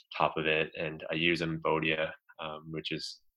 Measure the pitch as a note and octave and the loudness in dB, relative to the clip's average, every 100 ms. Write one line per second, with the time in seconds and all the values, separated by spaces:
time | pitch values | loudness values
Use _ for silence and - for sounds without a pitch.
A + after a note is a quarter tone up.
0 | - - D#2 D#2+ D#2 D#2 D#2 - E2 D#2 | -10 2 2 2 2 2 2 -2 -6 -6
1 | - D#2+ E2+ E2 E2 D#2+ D#2+ D#2 D#2+ D#2 | -4 2 4 4 2 0 2 2 2 2
2 | D#2+ - _ - D#2+ D#2 D#2+ D#2+ - D#2 | 0 -4 _ -10 -8 -8 -8 -8 -6 -6
3 | - - _ | -6 -12 _